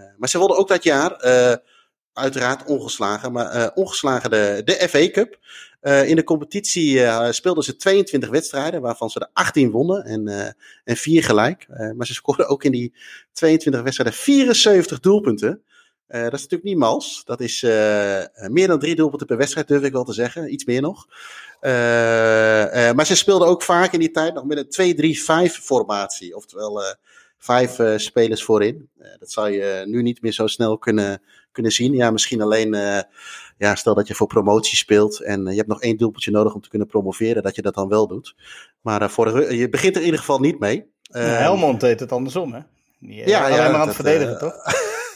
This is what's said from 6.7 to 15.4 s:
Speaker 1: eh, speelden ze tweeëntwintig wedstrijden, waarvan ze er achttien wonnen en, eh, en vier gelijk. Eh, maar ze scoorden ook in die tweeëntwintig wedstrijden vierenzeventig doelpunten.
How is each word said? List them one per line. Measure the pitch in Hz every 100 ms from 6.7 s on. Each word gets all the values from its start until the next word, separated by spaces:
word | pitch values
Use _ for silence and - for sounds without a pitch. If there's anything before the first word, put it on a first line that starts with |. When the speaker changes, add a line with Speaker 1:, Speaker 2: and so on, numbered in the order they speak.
| 175 151 131
Speaker 1:
eh, | 120 113 120
speelden | 113 180 160
ze | 131 -
tweeëntwintig | 196 196 190 139 117
wedstrijden, | 135 - 139 151 175
waarvan | 123 117 113
ze | -
er | -
achttien | - 180 151 127
wonnen | 110 165 196
en, | 113 110 104
eh, | 101 107 - - _
en | - 120
vier | 151 165
gelijk. | 131 107 117 185 -
Eh, | 131 110
maar | 110 120
ze |
scoorden | 123 - 135 -
ook | 139
in | 143
die | 123 120 - - - _
tweeëntwintig | - 160 160 156 131
wedstrijden | 123 - 120 -
vierenzeventig | - 277 247 226 220 196 170 139
doelpunten. | 185 208 202 104